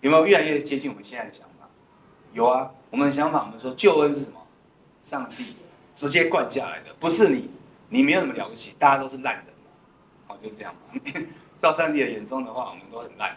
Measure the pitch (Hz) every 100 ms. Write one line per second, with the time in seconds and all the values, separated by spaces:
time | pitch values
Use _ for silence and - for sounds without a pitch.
0 | 135 160 160 175 156 147 - 135 139 104
1 | 101 123 107 - - - - _ _ _
2 | _ _ _ 113 117 127 135 - _ 117
3 | 143 139 151 147 107 113 127 127 202 156
4 | 147 143 135 - - _ _ _ _ _
5 | - 139 123 - 233 - - - - -
6 | 143 170 170 - - 135 104 80 78 -
7 | 165 - 202 135 - - - - - 123
8 | 139 175 147 113 98 - - - 143 135
9 | 135 131 127 110 - - - _ _ _
10 | _ _ _ - 110 107 98 - - 127
11 | - 170 - - - - 165 156 160 151
12 | 123 110 104 131 123 110 98 90 101 113
13 | 120 101 98